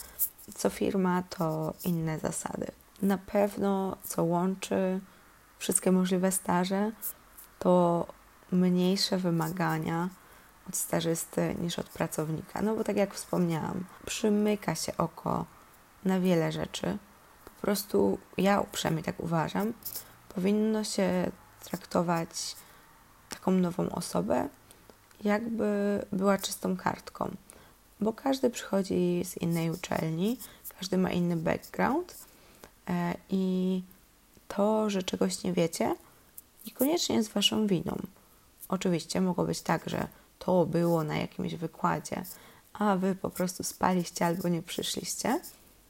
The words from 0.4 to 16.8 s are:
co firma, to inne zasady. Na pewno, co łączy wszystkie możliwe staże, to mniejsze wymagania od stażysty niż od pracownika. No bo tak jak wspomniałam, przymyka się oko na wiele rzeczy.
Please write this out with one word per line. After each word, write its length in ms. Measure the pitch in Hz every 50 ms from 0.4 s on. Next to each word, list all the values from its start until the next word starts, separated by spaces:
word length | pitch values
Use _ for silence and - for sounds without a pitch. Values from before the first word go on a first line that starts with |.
| - - -
co 160 | - - 202
firma, 520 | - - 208 - 202 196 185 185 180 180
to 520 | 180 - - - 170 160 156 156 156 - - - -
inne 340 | 185 175 165 160 160 156 151
zasady. 480 | - - - - - - - - - - - - - - - -
Na 160 | 196 196 202 185
pewno, 800 | 190 - - 208 202 208 202 - 196 196 196 190 190 190 - - -
co 200 | - - - 170
łączy 760 | 165 175 175 180 190 190 196 - - 196 196 190 185 185 190 190 - - - - - - - - - - -
wszystkie 340 | - - 185 - - 190
możliwe 400 | 185 185 185 180 190 180 185 190
staże, 600 | 185 - - - 175 175 180 185 196 196 208 214 226 - - - - - - - - - - - - -
to 480 | - 180 180 180 175 170 170 170 170 - - - - - - - - -
mniejsze 640 | 185 180 180 180 180 180 180 180 190 202 - - 202 185
wymagania 920 | 185 180 170 165 160 160 175 185 170 160 160 160 156 170 165 165 175 185 - - - - - - - - - - - -
od 80 | -
stażysty 800 | - - - - 170 165 165 165 165 - - - - 170 170 - -
niż 180 | 175 170 - -
od 100 | - -
pracownika. 760 | - - 165 165 - - 156 156 160 151 - - - -
No 140 | 196 214 220
bo 80 | 220 214
tak 120 | - 202
jak 180 | 202 196 196 -
wspomniałam, 720 | - - - - 175 180 165 165 156 - - - - 180 - - - -
przymyka 680 | - - - - 214 208 208 208 214 214 202 - - 160
się 220 | - - - -
oko 480 | - 170 165 - - - 175 - - 170 - - - - - - - - - - - -
na 160 | 190 190 190
wiele 320 | 180 185 180 165 156 156
rzeczy. 460 | 156 160 160 - - -